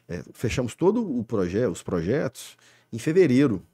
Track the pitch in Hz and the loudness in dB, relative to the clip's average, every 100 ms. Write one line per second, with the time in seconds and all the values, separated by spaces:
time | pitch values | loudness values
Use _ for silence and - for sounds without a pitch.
0 | - 85 - - 120 - 123 - 175 226 | -12 -10 -12 -6 -4 -2 -4 0 0 2
1 | 208 123 104 110 90 98 120 85 - 90 | -2 -4 -4 -2 0 0 -2 -4 -4 -2
2 | 82 143 160 - - - _ _ _ 113 | 0 -2 -4 -8 -18 -20 _ _ _ -6
3 | 156 170 180 127 143 92 - | 2 4 6 4 4 0 -6